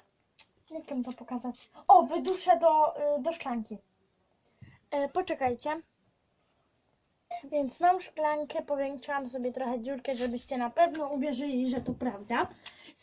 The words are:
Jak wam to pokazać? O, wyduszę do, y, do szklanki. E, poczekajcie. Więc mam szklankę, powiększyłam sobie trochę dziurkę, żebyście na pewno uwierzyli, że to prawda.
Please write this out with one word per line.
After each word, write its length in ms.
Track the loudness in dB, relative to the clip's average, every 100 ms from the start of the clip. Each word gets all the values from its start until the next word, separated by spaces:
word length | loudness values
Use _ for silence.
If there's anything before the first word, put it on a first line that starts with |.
| _ _ _ -20 -20 _ -16
Jak 140 | -14 -6
wam 160 | -6
to 80 | -6
pokazać? 580 | -8 -8 -8 -6 -10 -14 -2 8
O, 140 | 8
wyduszę 560 | 8 2 -2 0 4 6
do, 400 | 6 6 6 4 0 0
y, 60 |
do 100 | -2
szklanki. 460 | -4 -4 -4 -6 -12 _ _ _ _ _ _ _ _ -20 -20 _
E, 180 | -2 0
poczekajcie. 720 | 0 -2 0 -2 -2 -4 -6 -8 _ _ _ _ _ _ _ _ _ _ _ _ _ -12 -12
Więc 360 | -4 -4 -2 2
mam 200 | 2 2
szklankę, 640 | -2 -2 0 0 -4 -6
powiększyłam 680 | -4 -4 -4 -6 -6 -6 -6
sobie 240 | -6 -6
trochę 280 | -4 -4 -4
dziurkę, 340 | -6 -8 -6
żebyście 440 | -4 -4 -6 -6 -6
na 120 | -2
pewno 380 | 2 2 2 -4
uwierzyli, 600 | -4 -4 -4 -4 -2 -2
że 100 | -4
to 120 | -6
prawda. 540 | -6 -6 -6 -4 -2 -2 -6 -20 -20 -20 -20